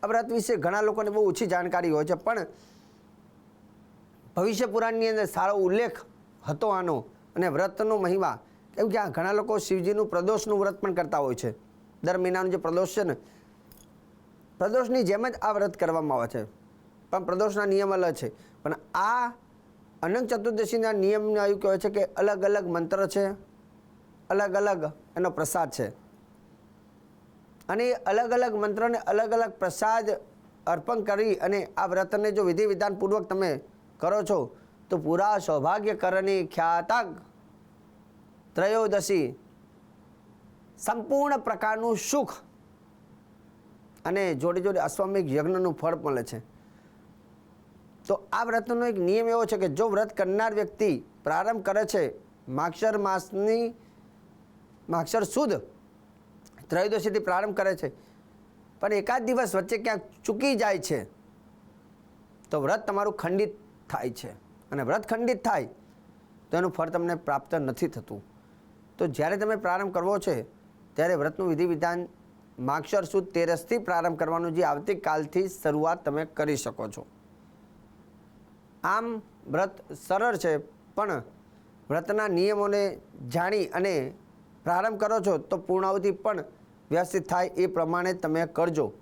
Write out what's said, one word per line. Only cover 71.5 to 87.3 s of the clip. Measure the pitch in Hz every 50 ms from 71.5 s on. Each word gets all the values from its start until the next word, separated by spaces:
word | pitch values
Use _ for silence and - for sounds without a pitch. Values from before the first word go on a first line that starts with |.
| 160 147 175
વિધાન | 180 170 151 165 170 170 175 180 175 - - - - - - - - - -
માગશર | 123 131 143 156 - - - 202 180
સુદ | 160 - 196 185 190 -
તેરસથી | 170 170 165 170 160 - - 233 240
પ્રારંભ | 202 - 180 170 165 175 165 151
કરવાનું, | 165 156 165 165 170 170 160
જે | 165 180
આવતીકાલથી | 151 143 147 147 - 202 165 - - 156 156 156 147 - 180 190 190
શરૂઆત | 185 - - 160 147 151 151 165 170 175 175
તમે | 151 139 151 160
કરી | 156 - - 156 151 151
શકો | 131 - 120 107 - 113 107
છો. | 101 - - - - - - - - - - - - - - - - - - - - - - - - - - - - - - - - - - - - - -
આમ | 165 190 220 226 233 233 220 214 - - - - -
વ્રત | 135 160 185 196 190 - - - 151 147 -
સરળ | - 185 196 220 240 226
છે, | 175 - 175 156 147 147 - - - - - -
પણ | - 208 208 175 135 110 - - - - - - - - - - - - -
વ્રતના | 139 165 165 - 202 214 214 208
નિયમોને | 185 170 185 202 214 208 208 202 202 202 202 196 160 - - - - - - 123
જાણી | 123 170 175 185 208 214 185
અને | - - 175 185 202 185 151 127 135 170 - - - - - - - - - -
પ્રારંભ | - 170 180 190 226 220 208
કરો | 214 208 220 226
છો, | 185 202 185 156
તો | 151 - -
પૂર્ણાહુતિ | 180 170 - 185 190 190 190 190 202 180 202
પણ | 185 190 - 220 208 180 147 - - - - - - - - -
વ્યવસ્થિત | 147 165 180 165 - 196 156
થાય | -